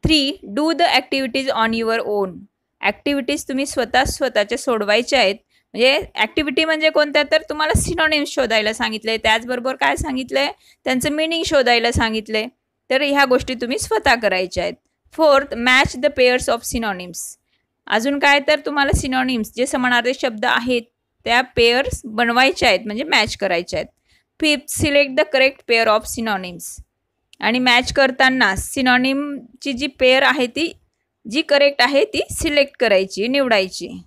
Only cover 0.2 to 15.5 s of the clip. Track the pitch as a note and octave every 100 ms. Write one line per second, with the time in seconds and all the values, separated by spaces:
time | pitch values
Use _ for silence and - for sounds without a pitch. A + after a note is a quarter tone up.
0.2 | C4+ G4 - G3+ D#4 D#4 F4 B3+ B3+ C4+
1.2 | C4+ C4 C4+ A3+ A3+ A3+ A3+ A3+ - G#3
2.2 | F#3+ F3 G3 _ _ _ - G#3 - C#4+
3.2 | B3+ D4 - C4+ C#4 - A#3 B3 C4+ -
4.2 | C4 A#3 G#3 A#3+ - A3+ G3+ G#3 B3 C4+
5.2 | G3 G#3 _ _ _ G3 B3 C#4+ - -
6.2 | A3 - D4+ C#4 D#4+ D#4 D#4 D#4 D4 D4
7.2 | D4 D#4 D#4 D4+ D#4 - - F4 D#4+ D4+
8.2 | C#4+ - B3 A3 G#3+ A3 A3+ A3 A3 A3
9.2 | A3 A3 A#3+ B3 B3 C4 C#4 C#4 D#4+ B3+
10.2 | B3+ C4+ C#4+ G4+ _ _ - B3+ C#4+ D4
11.2 | D#4+ E4 - D4+ A#3+ A#3+ A#3 A#3+ A3+ A3
12.2 | G#3+ A3 A#3 _ _ _ _ C4 C#4+ C#4
13.2 | C4+ B3+ - B3 A#3+ D4 - A4 - A#3+
14.2 | G#3+ F#3 F#3 F3+ F3 - _ _ _ -
15.2 | D#4 C#4 C#4+